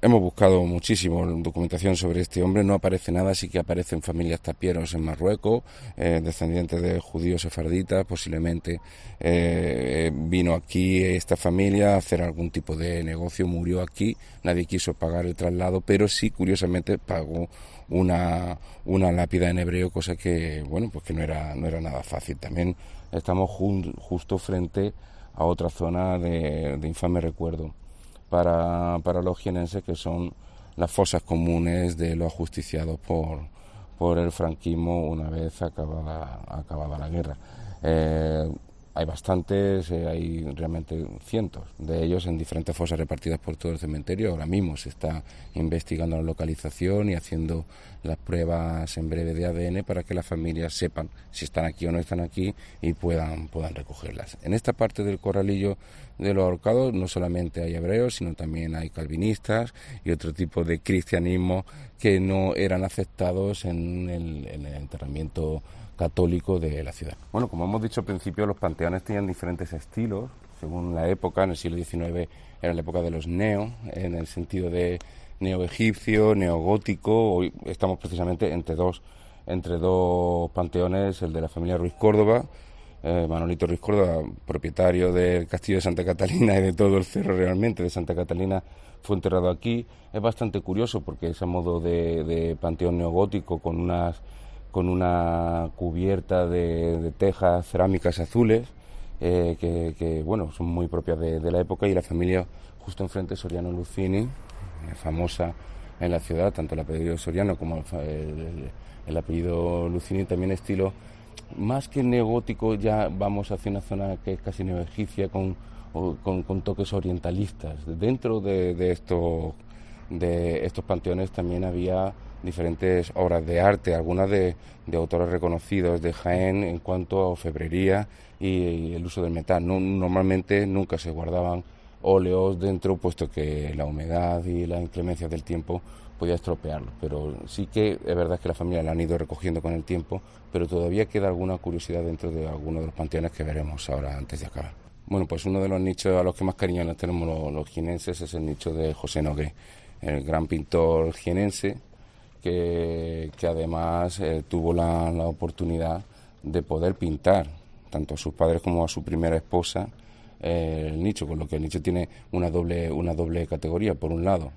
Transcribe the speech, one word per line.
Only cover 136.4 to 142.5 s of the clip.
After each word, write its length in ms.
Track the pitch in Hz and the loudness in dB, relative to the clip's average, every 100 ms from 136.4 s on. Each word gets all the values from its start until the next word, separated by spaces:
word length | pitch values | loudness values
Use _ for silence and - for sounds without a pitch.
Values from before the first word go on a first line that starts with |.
| - 82 85 76 62 - | 0 -4 -2 -6 -8 -8
pero 340 | 80 73 76 - - | -6 -4 -4 -8 -10
sí 180 | - 95 | -6 -2
que 260 | 110 107 | 2 2
es 220 | 90 - | 2 0
verdad 240 | 87 85 87 | 0 2 0
que 80 | 87 | -2
la 80 | |
familia 280 | 82 85 87 | -4 -2 -2
la 80 | 80 | 0
han 80 | 82 | 0
ido 180 | 82 85 | 0 0
recogiendo 420 | 78 - 90 82 | -2 -4 -2 -2
con 120 | 80 | -2
el 100 | 82 | -4
tiempo, 400 | 78 87 78 95 - - - | -2 -4 -4 -8 -10 -20 -6
pero 160 | 92 85 | -2 0
todavía 380 | 87 85 95 107 | 0 0 0 0
queda 200 | 107 98 | 0 0
alguna 320 | 87 92 92 | 0 -2 -2
curiosidad 440 | - 85 - 85 | -4 -6 -4 -2
dentro 280 | 85 80 90 | -2 -4 -4
de 160 | 80 | -4
alguno 320 | 78 | -4